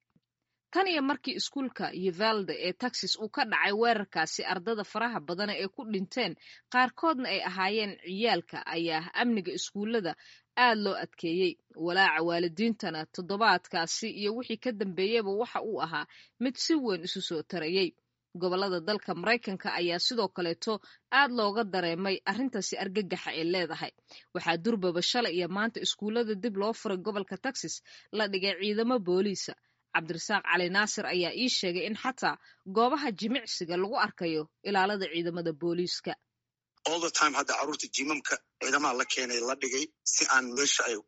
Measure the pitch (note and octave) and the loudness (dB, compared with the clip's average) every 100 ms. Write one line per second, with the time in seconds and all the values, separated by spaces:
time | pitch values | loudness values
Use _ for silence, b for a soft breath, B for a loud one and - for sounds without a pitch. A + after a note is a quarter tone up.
0 | _ _ _ _ _ _ _ E4+ F#4+ D#4+ | _ _ _ _ _ _ _ 2 4 4
1 | C4+ C#4+ C4+ - - C#4 C4 - E3+ F3 | 2 0 -2 -4 -4 -4 -4 -4 -4 0
2 | F#3 E3+ A3 G#3+ E3+ D3+ F3+ F3+ B3 - | 0 2 2 2 0 -2 -4 -2 -4 -2
3 | F#3+ - G#3+ - A#3 D#3 F3+ G#3 A#3 G#3+ | -4 -2 -4 -2 0 4 4 4 4 4
4 | F#3+ E3+ D#3+ - - F3+ F3+ A3 F#3 G#3+ | 0 -2 -2 -2 -2 -2 -2 -2 -4 -2
5 | A#3+ G3+ D3 F3 G#3 D#3+ F#3+ - A3 G3 | -2 -2 -4 -4 -2 -2 -4 -6 -4 -4
6 | F#3+ B3+ G3+ D#3 B B B B3 B3+ - | -2 -2 -2 -4 B B B 2 2 2
7 | E4 C4+ B3 F#3+ F#3 F#3 F#3+ A3 G3+ - | 0 2 0 -2 -2 0 0 0 -2 -6
8 | F3 F#3+ A#3 F3 - D#3 - E3 E3+ D#3+ | -8 0 2 2 0 -8 -6 -2 0 -2
9 | E3+ - A#3+ A3 D#3 D3+ - G3+ G#3+ A#3 | -2 0 2 2 0 -6 -6 -4 -2 0
10 | E3 - B B B - B3 G#3+ G3+ F3+ | -2 -6 B B B 4 4 4 2 -2
11 | E3 - E3+ F3 F3+ - _ - E3+ F#3 | -6 -6 -2 2 2 0 _ -6 0 4
12 | F#3+ D#3 E3+ E3+ F3 D#3+ A#3 G#3+ F#3+ D#3+ | 4 4 2 2 0 2 0 0 -4 -6
13 | D#3 - F3 G3+ A3 F3+ - F3 E3 - | -8 -8 -4 2 4 4 2 -2 -2 -2
14 | A3+ - G3+ A#3 B3 A3+ B3+ G#3 G3 F3 | -4 -4 -2 -2 -4 -4 -4 -2 -2 0
15 | G3 A#3 G3 G3+ A#3+ - A3+ E3 D#3 D3+ | 2 2 2 0 -2 -4 -4 -4 -2 -4
16 | D3+ B B B B3+ B3+ - D#4+ A#3+ F3+ | -6 B B B -2 0 2 2 2 -2
17 | F3 F#3+ - D#3+ - E3 D#3 F#3+ F3+ - | -2 -6 -4 -4 -4 -4 0 2 0 -2
18 | _ _ _ F3 F3+ F#3 G3 F3+ E3 G#3 | _ _ _ -4 0 2 0 0 0 -2
19 | - E3+ F#3 A#3+ A3 F#3+ - C3+ F3 F3 | -2 -2 2 2 0 -6 -4 -2 0 0
20 | - A#3+ F#3+ - E3+ E3+ A3 G#3 B B | 0 0 0 0 -4 -2 -4 -4 B B
21 | B C4 C#4 A#3+ G#3 G#3 G#3 F#3 E3+ E3 | B 2 4 2 2 2 0 0 0 0
22 | G3 F#3 - G#3+ C4+ G3+ - - G3 G3 | 0 0 -2 -2 -2 -2 -4 -4 -2 -2
23 | F3+ F3+ - C#3 E3 F#3 D#3+ D#3+ D3+ - | -2 -4 -4 -2 0 0 0 -4 -8 -10
24 | B B B F3 E3+ E3+ G3+ A3+ F3+ E3+ | B B B -4 0 0 2 2 2 2
25 | - B3 A3 F3 E3+ G3 A3 G3+ - - | 2 2 0 0 0 0 -2 -2 -4 -4
26 | G#3 A3+ A3 G3+ A3+ G3 G#3 A3+ G#3+ F#3 | -2 0 0 -2 -2 0 -2 -2 -4 -4
27 | F#3 G3+ F#3+ F#3 C4+ - D#3+ - - B | -2 -4 -6 -6 -6 -6 -6 -10 -14 B
28 | B G#3 G#3 F#3+ G3 F3 G#3 G#3 A#3 B3+ | B -2 0 0 0 0 0 2 2 2
29 | F3+ F3+ G3+ F#3 - - _ _ _ E3+ | 4 2 2 0 -6 -10 _ _ _ 0
30 | E3 E3 - G3 - F3 F3 G3 G#3 - | 0 -4 -2 0 2 2 2 2 2 0
31 | C#3 F3+ E3+ G3 B3 - F#3 F3 F3 G#3+ | -2 0 0 0 0 0 0 0 -2 -4
32 | C4 - F3 D3 b b F#3 G3 B3 D4 | -4 -2 -2 -2 b b -2 4 4 4
33 | C#4+ F#3+ A3+ C4 A3 - E3 F3+ G3 B3 | -2 -2 -2 -2 -2 -6 -2 0 0 2
34 | G#3+ - E3+ D#3 D3+ _ G3 G3 F#3+ G#3 | 0 0 -2 -2 -4 _ 0 2 2 2
35 | F3 E3 F3 E3+ E3 D3 E3+ F3 F3 - | -2 -2 -2 -2 -2 -2 -2 0 -2 -4
36 | F3+ - _ _ _ _ _ _ - E3 | -6 -8 _ _ _ _ _ _ -2 0
37 | E3 - D3+ C#3 C#3 D3 C#3 D3 C#3+ - | 0 2 2 2 0 -2 -2 -4 -4 -4
38 | C#3 D3+ - - _ - C3 C#3+ D3 B2+ | -2 -2 -2 -4 _ -8 0 2 2 0
39 | C3 C3+ B2+ A#2+ A#2+ C3+ C3 C3 D#3 _ | 0 -2 -2 -2 -2 -2 -2 -2 -4 _
40 | - - C3+ C3 B2 B2 C#3+ - B2 G#2+ | 0 2 4 4 2 0 2 2 0 -2